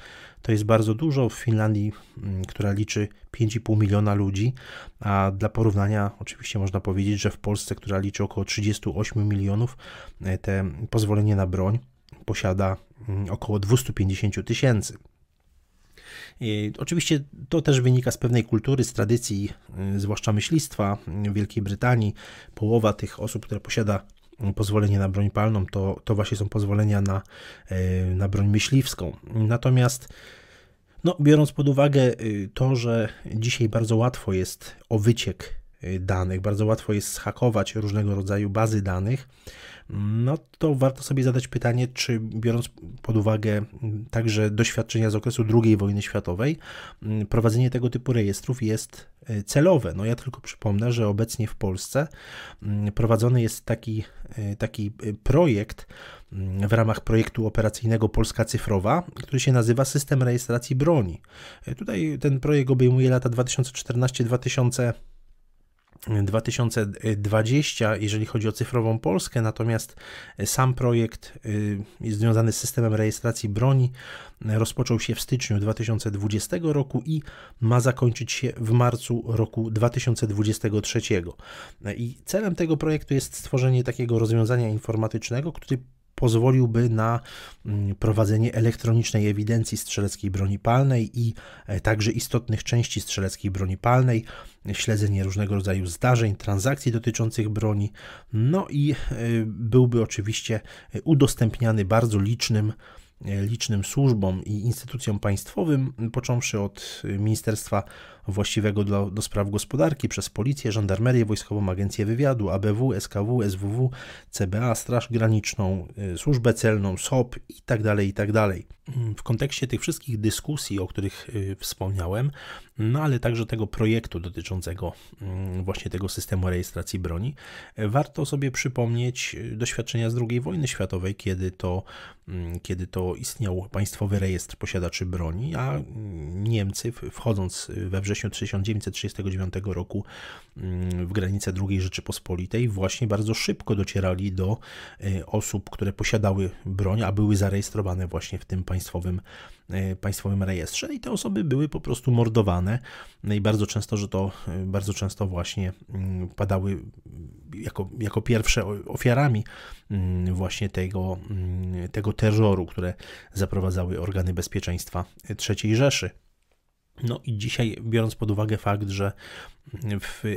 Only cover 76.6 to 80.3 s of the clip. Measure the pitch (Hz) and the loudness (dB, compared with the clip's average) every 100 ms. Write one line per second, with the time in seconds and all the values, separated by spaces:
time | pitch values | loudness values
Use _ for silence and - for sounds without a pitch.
76.6 | 160 143 139 131 - 156 - - - - | 0 0 0 -2 -2 -4 -4 -14 -20 -2
77.6 | 113 123 123 127 123 113 113 - 123 - | 4 4 4 4 2 2 -4 -4 -4 -2
78.6 | 110 120 123 120 - 120 117 107 107 - | 2 4 4 2 -2 -4 0 0 0 0
79.6 | 113 110 117 123 123 113 107 | -2 2 2 2 0 2 0